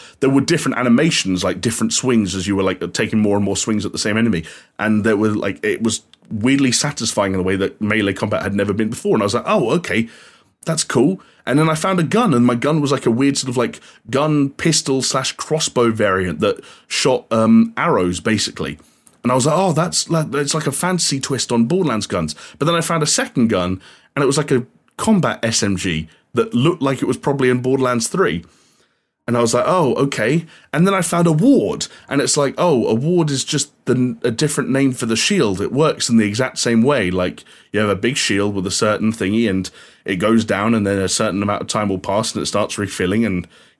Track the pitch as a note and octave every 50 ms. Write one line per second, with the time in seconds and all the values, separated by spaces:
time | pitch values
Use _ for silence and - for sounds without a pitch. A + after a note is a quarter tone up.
0 | - - - - C3+ C3+ C3+ C#3 C#3 - E3 D#3+ - C3+ - - B2+ B2 A#2 C3
1 | D#3 E3+ E3 - - F#2+ F#2 F2+ F#2 F#2 F2+ F2 - A#2+ A2 - A2+ A2+ - -
2 | - B2+ B2 A2+ G#2 F2+ E2 F#2+ F2 G2+ G2 G2 F#2+ F#2 F#2 - F2 F#2+ - -
3 | A#2 G2 - A2 G#2+ G#2 G2+ G2+ G2+ F#2+ G2 - - A#2 A2 G#2 F#2+ G2 - -
4 | - A2 G#2 A2+ A#2 A2+ F#2+ E2 E2 - - - - _ _ - G#2 G#2+ A2 G#2+
5 | G2 A2+ G#2+ G2 G#2+ G#2+ G#2 - - G2+ G2 - - G#2+ F#2+ - A2+ A2+ A2 -
6 | - _ _ - _ - A2+ G#2+ G#2 B2+ C3+ C#3 C#3 B2+ A#2 - - D3 C3+ -
7 | A#2 A2 - A2 G2+ G2 F#2+ F#2+ F2+ F#2 G2 F#2+ F#2+ - - - G#2+ G#2 G#2+ A2
8 | G#2 G2 F#2+ - - - - - - G2+ G2+ G2+ G2+ G2+ G2 A2 A2 A2 A#2 -
9 | - G3+ F#3 A#2 G2+ G#2 G#2+ A#2+ A#2 - G#3 G#3+ C3+ A2 C#3+ F3 E3+ - F#2 A2
10 | A2+ A2+ - - - - - - _ _ _ _ - - D#3+ - - - - B2
11 | B2 E3 F#3+ F#3 - _ _ _ - - B2+ D3 D#3+ D#3+ D#3+ D#3 - F#3+ F#3+ F3+
12 | D#3+ B2+ F3+ A3 B3 G#3+ C3+ A#2+ A#2+ B2 A#2+ A#2 B2+ C#3+ D#3+ D#3 C#3+ C3+ C#3 B2
13 | - B2+ A2+ A#2+ C#3 C#3 C3+ - - C3 A#2+ B2 A#2+ A2+ A#2 - - - - _
14 | _ A2+ A#2 C#3 D3 D#3 D3+ D3 C#3 C#3 - - - E3+ D3+ - - - C3+ C3
15 | B2 - - C3+ B2 - - - - - D#3 D#3 - - - B2 A#2+ A#2 A2+ A2
16 | G#2 G2+ F#2+ F#2+ F#2 F2+ D#2+ D#2 G#2+ G2+ - - - - - - _ - - -
17 | - C#3 B2+ - - - A2+ A2+ A2+ A2 A2+ A2+ A2+ A2+ - - C#3+ E3+ D3 G2+
18 | F2+ F2+ F2 E2 - A#2 G#2+ G2+ - - - - D#2+ C#2 D2 - - _ _ _
19 | _ - _ _ - B2 B2+ C3 A#2+ D3+ D3+ E3+ G3 F#3 D3+ D#3 E3+ E3+ D#3 -
20 | - - E3 E3 D#3 D3 A#2 C3+ C3+ C#3 - D#3+ D3+ C#3+ C3+ - - F3+ F#3 F3
21 | - - D3 C3+ - - C#3 A#2 - - A#2+ A#2 A#2 A#2+ E3+ F#3+ F3+ C#3+ A2+ G#2+
22 | G2+ - G#2 F2+ E2 D#2 - - - - - - C#3+ D#3+ E3+ E3+ D#3+ - E3+ E3
23 | D3+ D3 - - C4+ C4+ - C#3 A#2 A2+ G#2+ F#2 F2+ F2+ F#2 F#2 - - - -
24 | _ _ - - C#3+ C3 C#3 D3+ D3 - C#3+ B2 A#2+ - _ _ _ _ _ -
25 | - A3+ A3+ F#3+ C#3+ A#2 G2 - - A2+ A2 - A2+ G2+ G2 F2+ - F#2+ E2 D#2
26 | D#2+ - _ _ _ _ - A#2+ A2 - - A#2+ C3 E3 E3 - C3+ C#3 C3+ -
27 | - A2+ A#2+ A2+ - - C#3 C#3 C3 B2+ B2 B2 A#2+ B2+ C3+ C3+ C3 B2 B2 A#2
28 | A#2 - - F3 F#3+ A#2 E2 F2 E2 - _ _ _ _ _ _ _ _ _ _
29 | _ _ _ _ _ - A#2+ A#2+ A#2+ A#2 A#2 B2 - - E3+ F#3 D#3+ B2+ - -
30 | C#3 C#3 - - G#2+ A#2+ D3+ E3+ E3 - - - - _ - D3+ E3+ G3 G3 G3+
31 | F3 - - E3+ E3+ E3+ D#3 D3+ G3 C4+ C#4 G#3 G#2+ F#2+ - - - - - -
32 | - - C3+ C#3+ C3+ C3 - D3 C#3+ C3+ - - E3 F3+ D3+ A#2+ G#2 - A2 A2+
33 | C3+ D#3+ F3+ F3 D#3+ D3+ C#3 B2+ - - D3+ C#3+ - - _ _ - - C3 B2+
34 | B2+ B2+ A#2 - - B2 A2+ A2+ D#3 D3+ - - B2+ A2+ C3 C3+ C#3 C3+ B2 -
35 | B2 A2+ A2+ A2 - - G#3 F#3+ C3 G#2 F#2+ F2 G2+ - A2+ C3+ D#3+ D3+ B2 -
36 | - - A#2+ A2+ G#2+ G#2 G#2 A2+ C3 B2+ - - - B2 A#2 A2+ A2+ C#3 D3 B2+
37 | G2 F2+ F2+ F#2 F2+ F2+ - - - - - - - _ - G#2 G#2+ G#2 G2 F#2+
38 | A2 A#2+ C#3+ - - - G#2 G2 G2+ G#2 G2+ G2 F2+ G2 - - A2+ G#2+ G#2+ -
39 | G#2+ A2 A2 - G2 F#2 G#2 A2+ A#2 G#2+ F#2+ F#2+ F#2 - - - - - - _
40 | - - G2+ F2+ G#2 G#2+ A#2 A2+ G2+ G2 G2+ F#2+ G2+ A2+ A#2 A2+ G2+ G2 G2+ G2
41 | F#2+ F#2 - - - G#2+ E2+ G2+ G2+ G#2 G#2 - - - - A2+ G#2+ G2+ F#2+ F2+
42 | - - G2 G#2+ A2+ - - G#2+ D2 - - G#2 G#2 - - - G2+ F#2+ - -
43 | A2+ G2 G2+ A2+ A#2 G#2+ F#2 F2+ F2 - _ - - _ _ -